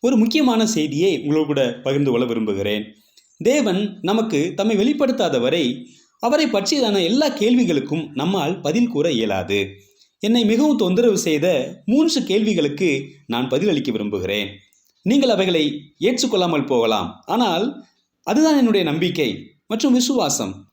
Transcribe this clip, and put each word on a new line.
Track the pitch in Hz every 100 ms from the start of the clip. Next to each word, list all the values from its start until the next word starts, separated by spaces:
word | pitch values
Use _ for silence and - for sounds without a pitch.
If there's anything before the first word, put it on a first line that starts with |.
ஒரு | 233 262
முக்கியமான | 220 311 269 226 220
செய்தியை | 190 151 143 185 156
உங்களோடு | 147 156 147
கூட | 143 127 120
பகிர்ந்து | 131 139 139
கொள்ள | 117 123
விரும்புகிறேன். | 113 110 98 101 104 107 - _ _ _ _
தேவன் | 185 285 220 180 208 -
நமக்கு | - 214 220 147 165 -
தம்மை | 208 214
வெளிப்படுத்தாத | 226 285 269 254 175 135
வரை | 117 175 135 92 - - _ _
அவரை | 233 294 302
பற்றியதான | 214 196 220 233 202
எல்லா | 170 240 294
கேள்விகளுக்கும் | - 208 247 202 151 131 156 151
நம்மால் | - 147 196 147 190
பதில் | - 180 240
கூற | 143 147
இயலாது. | 127 110 95 90 101 98 - _ _ _ _
என்னை | 208 240
மிகவும் | 220 226 302 240
தொந்தரவு | 190 185 233 190
செய்த | - 151 170 156 135 180
மூன்று | - 254 320 302
கேள்விகளுக்கு | - 190 214 185 147 147 185 135 135 - _
நான் | 117 127
பதிலளிக்க | 127 202 156 127
விரும்புகிறேன். | 107 104 98 90 104 98 101 _ _ _ _ -
நீங்கள் | 269 269
அவைகளை | 202 190 170 151 143 - _
ஏற்றுக்கொள்ளாமல் | 175 247 220 208 175 156 127
போகலாம், | 127 113 104 85 - -
ஆனால் | 208 233 170 226 285 - _ _ _ -
அதுதான் | 214 311 302
என்னுடைய | 240 240 170
நம்பிக்கை | 151 180 180 135 95 - _ _
மற்றும் | 226 285
விசுவாசம். | 247 247 262 160 - 101 95 95